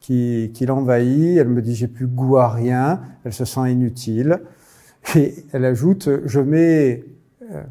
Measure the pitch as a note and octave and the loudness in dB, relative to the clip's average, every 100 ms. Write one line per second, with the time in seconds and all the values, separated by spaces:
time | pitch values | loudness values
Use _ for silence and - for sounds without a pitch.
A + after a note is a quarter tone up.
0 | - B2 A#2+ A#2 A2+ A2+ B2+ C3 C3 A#2+ | -4 -2 0 -2 -4 -4 -2 0 2 2
1 | B2 C#3 E3 F3 B2 B2 A#2 A#2 A#2 - | 2 2 2 4 2 2 -2 -2 -4 -4
2 | B2+ B2+ C3 C3+ B2 A2+ A#2+ B2+ C#3 F#3 | -6 -2 2 4 4 2 -2 0 0 -2
3 | - - B2 G#2+ B2 - B2+ B2 B2 - | -6 -14 -12 -8 -6 -2 -2 0 0 -4
4 | - A2 C#3 F3 - - _ _ _ _ | -6 -2 0 -2 -4 -20 _ _ _ _
5 | - E3 C#3+ - - C3+ B2+ A#2+ D3+ F#3+ | -2 2 2 -2 -8 -2 0 0 0 0
6 | D3 C#3 C#3+ C3 C3+ D#3 E3 D#3+ C#3 - | 0 -2 0 0 2 4 4 4 2 0
7 | - - _ _ A#3+ D#3 - | -8 -20 _ _ -16 -16 -16